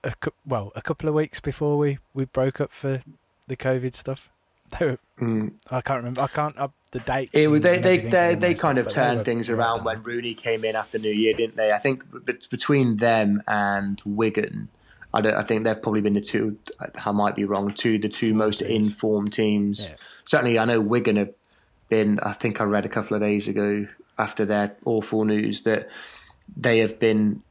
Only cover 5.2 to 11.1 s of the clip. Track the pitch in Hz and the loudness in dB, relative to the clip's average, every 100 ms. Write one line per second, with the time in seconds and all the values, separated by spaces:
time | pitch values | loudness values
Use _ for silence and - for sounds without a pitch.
5.2 | 117 110 107 - - 127 - 131 120 127 | -2 -2 -4 -10 -8 -6 -4 -4 -4 -4
6.2 | 135 - 151 147 139 _ _ 127 113 131 | -4 -2 -4 -4 -8 _ _ -10 -4 -4
7.2 | 131 151 151 151 175 180 185 180 - 180 | 0 2 4 6 6 6 4 4 4 4
8.2 | 170 175 175 170 160 131 117 - 123 120 | 4 4 2 2 2 2 0 2 2 2
9.2 | 110 117 113 113 117 117 113 110 113 120 | -2 -2 -2 0 0 0 -4 -6 -6 -6
10.2 | 120 113 120 110 110 110 101 113 107 | -6 -6 -4 -2 -2 -4 -4 -4 -2